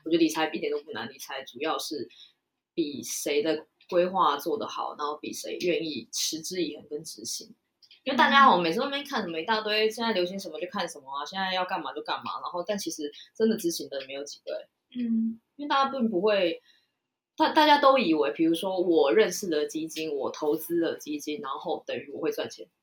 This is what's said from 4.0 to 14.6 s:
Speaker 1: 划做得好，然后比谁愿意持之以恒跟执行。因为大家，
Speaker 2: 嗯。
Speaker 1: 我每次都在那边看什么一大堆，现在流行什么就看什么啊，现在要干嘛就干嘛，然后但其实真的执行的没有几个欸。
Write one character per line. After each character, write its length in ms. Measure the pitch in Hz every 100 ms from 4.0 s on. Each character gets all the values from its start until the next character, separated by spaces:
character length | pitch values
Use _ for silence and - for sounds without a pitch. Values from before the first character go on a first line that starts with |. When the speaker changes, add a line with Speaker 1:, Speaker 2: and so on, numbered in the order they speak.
| 180
Speaker 1:
划 300 | 190 156 143
做 200 | 170 143
得 80 | -
好， 300 | - - -
然 80 | 147
后 120 | 151
比 160 | -
谁 240 | - 170 -
愿 260 | 175 160 160
意 220 | 143 -
持 280 | - - 160
之 220 | 160 185
以 140 | 147 -
恒 100 | -
跟 160 | 151
执 220 | 160 - -
行。 280 | - - - _ _ _ - -
因 80 |
为 20 | 285
大 140 | 285
家， 140 | 277 269
Speaker 2:
嗯。 100 | 180
Speaker 1:
我 60 |
每 100 | 165
次 80 | 196
都 60 | 277
在 60 |
那 40 | 277
边 100 | 277
看 160 | 254
什 60 | 180
么 100 | 160
一 60 |
大 160 | 165 220
堆， 300 | 208 214 220
现 120 | 220
在 120 | 233
流 120 | 190 175
行 140 | 196
什 100 | 175
么 80 | 151
就 40 | 180
看 160 | 202 170
什 100 | 147
么 140 | 131
啊， 140 | 139 147
现 120 | 190
在 160 | 190
要 120 | 185 185
干 180 | 185
嘛 100 | 135
就 80 | 131
干 140 | - 143
嘛， 200 | - -
然 20 |
后 200 | 139 175 175
但 120 | 202
其 120 | 165
实 220 | - 220 - - -
真 140 | 220
的 80 | 190
执 120 | 170
行 200 | - 139
的 100 | 139 135
没 60 |
有 100 | 143
几 160 | - - -
个 80 |
欸。 140 | -